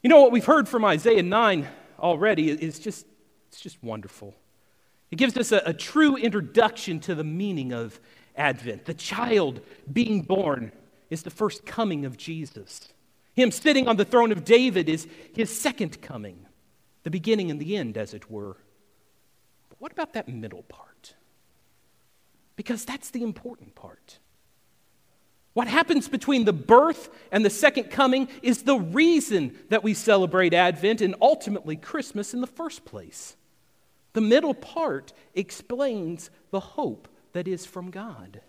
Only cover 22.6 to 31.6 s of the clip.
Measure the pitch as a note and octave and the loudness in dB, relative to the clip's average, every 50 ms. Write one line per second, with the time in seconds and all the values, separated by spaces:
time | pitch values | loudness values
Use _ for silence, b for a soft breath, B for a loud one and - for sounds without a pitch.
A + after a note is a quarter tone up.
22.6 | A3 - B3 A3+ - - B3+ C#4 - - - B3+ A#3+ A3+ G#3 - - B3 A#3+ _ | -8 -8 -8 -8 -6 -10 -12 -12 -12 -12 -10 -8 -6 -6 -8 -10 -12 -16 -18 _
23.6 | - - _ - - G2 - _ _ _ - _ _ _ _ _ _ _ _ _ | -20 -20 _ -20 -20 -20 -20 _ _ _ -20 _ _ _ _ _ _ _ _ _
24.6 | _ _ _ _ _ _ _ _ _ _ _ _ _ _ _ _ _ _ _ G#3+ | _ _ _ _ _ _ _ _ _ _ _ _ _ _ _ _ _ _ _ -4
25.6 | A#3+ A#3 A3 D4+ E4 - F4+ D4+ - - - - - - C#4+ B3+ A#3 G3+ G3 D#3 | -2 0 2 0 2 4 2 0 0 -2 -6 -6 -2 0 0 2 2 2 0 -2
26.6 | B2 - A3 A#3+ C#4+ E4 D#4 - - - B B B B B B3 A3 G3+ G#3 - | 4 8 8 8 8 6 2 -4 -8 -20 B B B B B 2 2 2 0 4
27.6 | - D4 D4 C#4+ A#3+ - - - C#4 C4 B3+ C4+ C4+ B3+ B B B A#3+ B3 - | 2 2 2 2 -6 -6 0 2 2 4 4 2 0 -4 B B B 0 0 0
28.6 | - A#3 C#4 B3 F#3 D#3+ E3+ A#3 D#4+ E4 F4 D#4 - - G#3+ F#3+ D3+ B2 - B | 2 2 2 2 0 -2 2 4 4 6 6 4 2 0 -2 -2 -2 -2 -6 B
29.6 | B B G3+ A3 G#3+ A3 G#3 - - A3+ G#3 G3+ F#3 F3 D3+ F#3 F#3 F3 E3 F3 | B B -2 0 0 0 -2 -2 2 4 4 4 4 2 2 2 2 4 4 4
30.6 | F3+ F3 E3+ D3 D#3+ G3+ A3+ A3 A3 F#3 F#3 - - C4 D#4 D4+ - - G3+ G3 | 4 4 2 0 -2 -2 0 0 0 -2 0 4 4 4 4 4 -2 -6 -6 -6